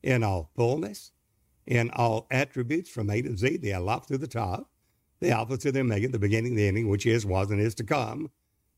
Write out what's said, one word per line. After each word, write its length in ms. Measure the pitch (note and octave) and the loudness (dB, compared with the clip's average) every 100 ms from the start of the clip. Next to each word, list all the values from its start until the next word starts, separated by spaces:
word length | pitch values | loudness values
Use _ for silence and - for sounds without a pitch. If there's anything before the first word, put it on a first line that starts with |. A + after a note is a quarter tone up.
in 220 | C3+ B2 | 0 2
all 260 | G#2+ F#2 D#2 - | 2 0 -4 0
fullness, 560 | A#2 D3+ G3+ G3+ - _ _ _ _ _ - | 0 0 -4 -10 -20 _ _ _ _ _ -2
in 220 | A#2+ A#2 | 0 0
all 340 | - A#2 A2 - | 2 0 0 -2
attributes 600 | C3 C#3+ - A#2+ D#3+ - | -2 -2 -4 -2 -4 -4
from 180 | A#2 G#2 | -4 -2
A 140 | G#2+ | 0
to 140 | C#3+ G2 | -2 0
Z, 220 | B2+ F3+ | 0 0
the 140 | A2 | -2
Aleph 340 | F#2 F#2 A#2+ - | -2 -2 -4 -4
to 100 | C3+ | -6
the 80 | C#3+ | -4
Tav, 400 | A#2+ F#2+ F2+ C#4+ _ _ _ _ - | -4 -4 -4 -8 _ _ _ _ -4
the 100 | B2+ | 0
Alpha 260 | A2+ A2+ C3 | 0 -2 -2
to 160 | C#3+ | -2
the 80 | C3+ | 0
Omega, 280 | B2+ G2+ C3 | 2 2 0
the 100 | A2+ | 0
beginning, 380 | G2+ A2+ B2 A2 | 2 2 2 2
the 100 | G2+ | 2
ending, 220 | G#2 G#2+ | 2 2
which 180 | G2+ A2+ | 2 2
is, 180 | A#2 | 2
was, 260 | G2+ F#2 G2+ | 2 0 2
and 100 | G2+ | 2
is 160 | A2 - | 0 0
to 80 | |
come, 460 | G#2 D3 A2 B2+ D#3 _ _ _ _ | -2 0 -2 -6 -10 _ _ _ _